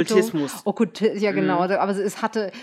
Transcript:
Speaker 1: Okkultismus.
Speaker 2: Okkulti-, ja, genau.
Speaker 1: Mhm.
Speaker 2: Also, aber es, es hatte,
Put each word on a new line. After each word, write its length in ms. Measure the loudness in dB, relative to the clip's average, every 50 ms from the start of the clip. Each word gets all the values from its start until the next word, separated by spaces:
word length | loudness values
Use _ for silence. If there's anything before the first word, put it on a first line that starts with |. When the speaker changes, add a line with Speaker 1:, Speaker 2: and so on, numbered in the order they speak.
| 2
Speaker 1:
Okkultismus. 600 | 4 4 4 4 4 0 -2 -2 -2 -4 -4 -4
Speaker 2:
Okkulti-, 500 | -4 0 0 0 -2 0 0 0 0 0 0
ja, 140 | 0 0 0
genau. 240 | 0 0 2 2
Speaker 1:
Mhm. 60 | 2 2
Speaker 2:
Also, 120 | 2 2 0
aber 140 | 0 0 0
es, 60 | -2
es 240 | -2 -4 -2 -4 -4
hatte, 280 | -4 -2 -2 -4 -4 -8 -12